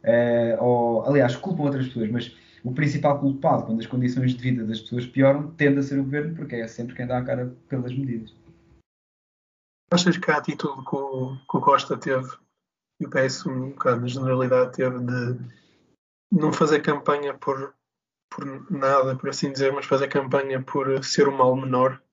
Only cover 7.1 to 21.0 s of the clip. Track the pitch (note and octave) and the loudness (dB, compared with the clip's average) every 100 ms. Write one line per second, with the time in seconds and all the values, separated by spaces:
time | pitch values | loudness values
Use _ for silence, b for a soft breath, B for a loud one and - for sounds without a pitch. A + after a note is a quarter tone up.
7.1 | B2 B2+ B2 B2+ - _ C3 B2 C3 C3 | -4 -2 -4 -4 -10 _ -6 -4 -4 -4
8.1 | A2+ A2 _ - _ _ _ _ _ _ | -6 -10 _ -20 _ _ _ _ _ _
9.1 | _ _ _ _ _ _ _ _ F3 F3+ | _ _ _ _ _ _ _ _ 2 4
10.1 | E3+ - D3 - C#3+ D3+ C3+ C#3 C#3 C#3 | 0 0 -2 -2 -6 -6 -8 -6 -6 -4
11.1 | C3 C3 C3 - - - C3+ - - - | -6 -6 -8 -4 0 4 4 2 -6 -2
12.1 | B2+ B2+ - _ _ _ _ _ _ D#3 | -2 -4 -16 _ _ _ _ _ _ -4
13.1 | C#3+ C3 C3 - C3 C3 - B2+ A#2+ B2 | 0 0 -2 -6 -6 -8 -2 0 0 -2
14.1 | C3 C3 B2+ B2+ B2+ B2+ - B2+ B2+ B2 | -2 0 0 2 2 2 0 -2 -2 -4
15.1 | B2 B2 B2+ B B B B _ _ _ | -2 -4 -6 B B B B _ _ _
16.1 | _ _ F3 D#3 - D#3 D3+ D#3 C#3+ C#3+ | _ _ 2 2 2 4 4 2 0 0
17.1 | C#3+ C#3+ C3+ - C3+ C#3 _ _ _ _ | 0 -2 -4 -4 -4 -8 _ _ _ _
18.1 | _ _ - C#3 C3+ C3+ D3 C3+ C#3 C3 | _ _ -12 -12 -12 -8 0 4 4 2
19.1 | C3 C#3 C3+ C#3+ C3+ C3+ C#3 - C3+ C#3 | 0 -4 -2 -4 2 0 0 0 0 2
20.1 | C#3+ C3+ C#3 C3+ C3 C3 C#3+ C3+ C3 | -2 0 0 0 -4 -2 -2 0 -2